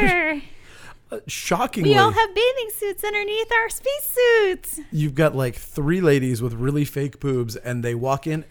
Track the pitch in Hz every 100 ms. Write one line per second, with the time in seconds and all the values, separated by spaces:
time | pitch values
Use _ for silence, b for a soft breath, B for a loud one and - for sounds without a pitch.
0 | 415 359 311 294 - B B B B B
1 | - - - - - 185 254 220 165 392
2 | 415 403 427 392 480 523 440 - 403 392
3 | 415 415 403 440 440 453 453 - 523 571
4 | - - 480 466 392 359 - - 294 156
5 | 151 135 156 131 123 - - - 143 180
6 | 170 143 127 117 123 113 127 147 143 143
7 | 139 - 139 127 117 107 123 123 120 117
8 | 131 135 156 156 -